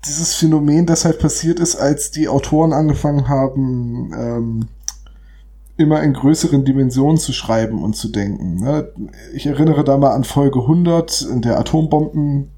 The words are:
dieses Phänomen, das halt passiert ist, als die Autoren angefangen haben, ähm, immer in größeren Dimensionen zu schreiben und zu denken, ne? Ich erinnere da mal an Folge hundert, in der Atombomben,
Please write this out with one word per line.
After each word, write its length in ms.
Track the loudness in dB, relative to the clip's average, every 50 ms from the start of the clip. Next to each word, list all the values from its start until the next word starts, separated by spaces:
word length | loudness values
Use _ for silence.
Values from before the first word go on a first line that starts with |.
| -8
dieses 280 | -6 -6 -4 -4 -4 -2
Phänomen, 500 | 0 2 2 2 4 2 4 4 4 4
das 180 | 2 2 2 2
halt 140 | 0 0 2
passiert 400 | 0 -2 -2 0 -2 -2 0 0
ist, 160 | 0 -2 -2
als 340 | 0 0 0 0 0 -4 -8
die 180 | -4 -4 -2 0
Autoren 440 | 0 -2 0 0 2 2 2 2 2
angefangen 560 | 2 2 0 0 0 0 0 0 0 0 0
haben, 800 | 0 0 0 0 0 -2 -2 -2 -2 -4 -4 -6 -6 -6 -8 -8 -8
ähm, 520 | -8 -6 -6 -4 -4 -4 -4 -4 -4 -6 -6 -8 -12 -12 -12 -12 -12 -20 -20 -20 -20 -20 -20 -20 -20 -20 -20 -20 -20 -20 -20 -2 0
immer 240 | 2 4 4 2 2
in 100 | 0 0
größeren 520 | 2 2 2 2 4 2 2 2 2 2
Dimensionen 520 | 2 2 2 2 2 2 2 2 4 2
zu 160 | 2 0 -2 -6
schreiben 500 | -6 -4 -2 0 0 0 -2 -4 -4 -4
und 140 | -4 -4
zu 120 | -4 -6 -6
denken, 520 | -4 -4 -4 -4 -4 -6 -6 -6 -4 -4
ne? 280 | -2 -2 -2 -2 -4 -6 -12 -14 -14 -14 -14 -20 -20 -14 -14
Ich 140 | -8 -6
erinnere 380 | -4 0 2 2 2 4 2 2
da 120 | 2 4
mal 140 | 4 4 2 2
an 120 | 2 -2
Folge 420 | 0 0 2 2 2 2 2 2
hundert, 560 | 2 2 4 4 2 2 0 0 -2 -4 -6 -6
in 180 | -4 -4 -2
der 180 | 0 0 0 0
Atombomben, 920 | -2 0 0 0 0 2 2 0 0 0 -2 -2 -2 0 0 -2 -4 -6 -12